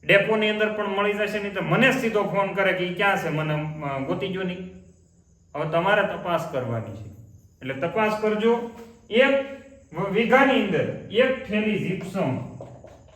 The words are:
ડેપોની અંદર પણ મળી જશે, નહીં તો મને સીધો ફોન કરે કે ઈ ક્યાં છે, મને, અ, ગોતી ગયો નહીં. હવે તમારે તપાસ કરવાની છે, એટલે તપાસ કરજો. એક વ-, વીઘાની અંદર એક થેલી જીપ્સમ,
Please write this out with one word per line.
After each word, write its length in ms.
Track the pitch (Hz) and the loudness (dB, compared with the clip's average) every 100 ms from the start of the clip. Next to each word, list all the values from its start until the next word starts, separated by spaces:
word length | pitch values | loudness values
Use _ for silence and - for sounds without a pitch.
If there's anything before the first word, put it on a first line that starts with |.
| 123 | 6
ડેપોની 400 | 196 - 220 214 | 4 6 2 2
અંદર 240 | 214 214 | 2 0
પણ 140 | 214 202 | 0 -2
મળી 260 | 196 208 | 0 0
જશે, 260 | 202 202 208 | 2 -2 -2
નહીં 140 | 202 | -4
તો 80 | 190 | -4
મને 300 | 165 185 262 | 0 4 4
સીધો 320 | - 233 214 | 4 2 0
ફોન 300 | 196 196 196 | 0 0 0
કરે 200 | 180 190 | 2 2
કે 100 | 180 | 2
ઈ 100 | 180 | -2
ક્યાં 240 | 175 202 190 | 0 2 2
છે, 120 | 170 | 0
મને, 240 | 156 156 151 151 151 | -2 0 -2 -4 -6
અ, 160 | 143 135 | -4 -4
ગોતી 280 | 135 185 196 | -4 -4 -2
ગયો 160 | 185 | -2
નહીં. 260 | 180 180 - - - - _ _ _ _ _ 147 | -4 -6 -10 -16 -20 -20 _ _ _ _ _ -6
હવે 160 | 156 | 0
તમારે 300 | 170 185 214 | 2 2 2
તપાસ 480 | 196 - 180 165 - | 0 -2 -2 -2 -2
કરવાની 440 | 139 120 113 107 - | -6 -4 -6 -6 -12
છે, 140 | - - - - - _ | -14 -16 -20 -20 -20 _
એટલે 120 | 135 | -8
તપાસ 480 | 131 170 214 214 214 | -4 -2 0 0 2
કરજો. 500 | 214 208 226 233 - - - - - | 0 2 2 2 -2 -12 -18 -20 -2
એક 360 | 214 269 277 - - - - - | 4 4 4 -2 -12 -18 -20 -14
વ-, 160 | 160 196 | -6 -2
વીઘાની 500 | 196 226 254 269 233 | 0 4 6 6 4
અંદર 460 | 202 156 - - - | 2 0 0 -4 -4
એક 340 | 202 262 - - | 2 2 2 -2
થેલી 320 | 214 214 190 | -2 0 0
જીપ્સમ, 580 | 151 185 - 196 135 120 - - - - - - - | -2 -4 -6 -2 -2 -2 -6 -14 -16 -16 -20 -20 -20